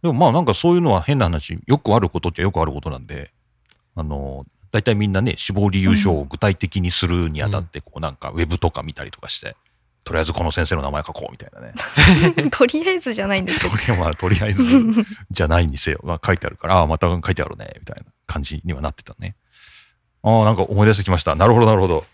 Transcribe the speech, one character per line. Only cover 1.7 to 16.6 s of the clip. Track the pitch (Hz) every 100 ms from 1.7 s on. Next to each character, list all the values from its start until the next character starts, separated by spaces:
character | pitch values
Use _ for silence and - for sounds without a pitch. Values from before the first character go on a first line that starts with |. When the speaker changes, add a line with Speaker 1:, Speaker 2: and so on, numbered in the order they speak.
| 143
Speaker 1:
く | -
あ | 110
る | 95
こ | 87
と | 90
っ |
ち | 80
ゃ |
よ | 92
く | 85
あ |
る | 80
こ | 71
と | 80
な | -
ん | 110
で、 | 73 71 _ _ _ _ _ _ -
あ |
の、 | 78 71 69 67 69 _ _
大 | 113
体 | 110
み | 104 104
ん |
な | 95
ね、 | 120 -
志 | -
望 | 98 101
理 | 95
由 | 95 -
書 | 101
を | 80
具 | 71 -
体 | -
的 | 95 98 98
に | 90
す | - -
る | 87 85
に | 73
あ | 71
た | 98
っ |
て、 | 85 76
Speaker 2:
う |
ん。 |
Speaker 1:
こ | - -
う、 |
な | 78
ん | 67
か、 | 69
ウ | 82
ェ | 80
ブ | 82
と | 82
か | 71
見 | 73
た | 76
り | 73
と | -
か | -
し | -
て、 | - - _ _ _ _
「と | -
り | 82
あ |
え |
ず | 80
こ | 82
の | 85
先 | 76 78
生 | 85
の |
名 | 69
前 | 71
書 | 76
こ | 80 -
う」 |
み | -
た | -
い |
な | -
ね。 | 58 - - - 151
Speaker 2:
<laughs> | 180 175 - 151
と | -
り | 254 302 330
あ |
え | 370
ず | 269
じ | 220
ゃ | 196
な |
い | 196
ん |
で | 185
す | 160
け | -
ど。 |
Speaker 1:
<laughs> | 110
と |
り | -
あ |
え | 104
ず、 |
ま | 82
あ、 |
と | 80 90
り | 95
あ | 107
え |
ず | 98 247 262 226 226 214 214 -
じ | -
ゃ | 78
な | 82
い | 85
に | 67
せ | -
よ。 | 73
Speaker 2:
<laughs> | 71
Speaker 1:
ま |
あ、 | 82
書 | -
い | 92
て | -
あ |
る |
か | -